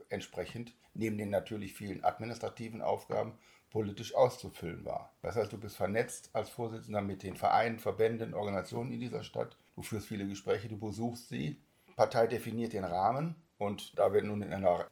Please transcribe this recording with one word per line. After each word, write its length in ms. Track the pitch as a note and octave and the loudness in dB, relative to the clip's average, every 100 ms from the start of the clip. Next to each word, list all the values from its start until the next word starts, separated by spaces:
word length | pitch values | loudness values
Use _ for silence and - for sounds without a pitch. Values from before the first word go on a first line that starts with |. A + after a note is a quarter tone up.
| - | -8
entsprechend 640 | G2 - - F2+ B2 A#2 - _ | -8 -6 -6 -6 -8 -10 -14 _
neben 240 | - A2+ G#2+ | -4 -2 0
den 120 | G2+ | 0
natürlich 440 | G2 - G#2+ F#2+ | 0 0 -6 -6
vielen 300 | - G2+ F#2 | -8 -8 0
administrativen 800 | - - A2+ A#2 G#2 - A2+ A2 | 0 0 -6 -6 -6 -6 -10 -4
Aufgaben 560 | - G#2 - G#2+ A2+ A#2 - - _ | 0 0 0 -2 -2 -8 -20 -20 _
politisch 460 | A2 G#2 G2+ A2 - | -2 -2 -4 -2 4
auszufüllen 720 | B2 - F#2+ - E2+ - - | 4 4 -10 -8 -8 -6 -6
war. 280 | - - _ | -6 -8 _
Das 140 | E2+ G2+ | -2 0
heißt, 160 | G2+ | 0
du 60 | G#2 | -4
bist 180 | G#2 - | -10 -2
vernetzt 540 | F#2+ G#2+ B2 - - | 0 0 -2 -6 -4
als 160 | A2+ G#2 | -4 -4
Vorsitzender 520 | - A#2 A2 A#2 G#2 | -4 -6 -6 -4 -2
mit 220 | G2 G2 | -2 -4
den 120 | G2 - | -6 0
Vereinen, 420 | - G#2 A#2 A2 | 4 6 4 2
Verbänden, 560 | G#2+ F#2+ A2+ A2+ A2+ | -2 4 4 4 -2
Organisationen 580 | G2 G#2 G2 F#2 A#2+ C3 | -2 0 -2 -2 -4 -4
in 80 | A#2+ | -4
dieser 220 | A#2+ A2+ | -4 -6
Stadt. 340 | G#2 - - - _ - | -6 -4 -4 -8 _ -12
Du 60 | |
führst 260 | G2+ G#2+ - | -6 -6 -4
viele 180 | G#2 G2 | -4 -4
Gespräche, 440 | G2 - G#2 G#2+ | -4 0 0 0
du 80 | G#2 | -6
besuchst 500 | G#2+ G#2 A#2 A#2+ - | -6 -2 -4 -4 -8
sie. 320 | B2 D3+ - _ _ _ - | -4 -4 -6 _ _ _ 4
Partei 300 | - A#2+ A2+ | 6 8 4
definiert 440 | A#2 A#2 A2 A2+ | 4 -2 -2 -2
den 140 | G#2 F#2 | -2 0
Rahmen. 500 | F2 G2+ C3 E3 D#3+ _ _ | 4 4 4 -2 -4 _ _
Und 420 | G#2 G2 - - | -4 -4 -4 4
da 140 | G2 | 6
wir 80 | G2+ | 6
nun 200 | G2+ G#2 | 2 -2
in 120 | G2+ | -2
einer 320 | F#2+ F#2 F2 - | 2 4 4 0